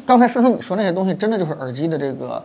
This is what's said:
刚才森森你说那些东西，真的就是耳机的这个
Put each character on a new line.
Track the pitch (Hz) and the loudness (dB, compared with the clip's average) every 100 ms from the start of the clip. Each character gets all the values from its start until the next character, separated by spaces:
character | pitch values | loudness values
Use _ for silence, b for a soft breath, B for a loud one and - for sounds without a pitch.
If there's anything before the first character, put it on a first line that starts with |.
| - | 4
刚 | 247 | 6
才 | 240 | 6
森 | 240 | 4
森 | 247 208 | 2 2
你 | |
说 | - 220 | -2 -2
那 | |
些 | 196 | -2
东 | 180 | 0
西， | 190 | -2
真 | 160 214 | 0 -2
的 | 220 | 0
就 | |
是 | 160 | -2
耳 | 151 131 | -4 -8
机 | 123 165 | -4 -4
的 | 151 | -2
这 | 139 | -4
个 | 139 123 117 | -6 -8 -10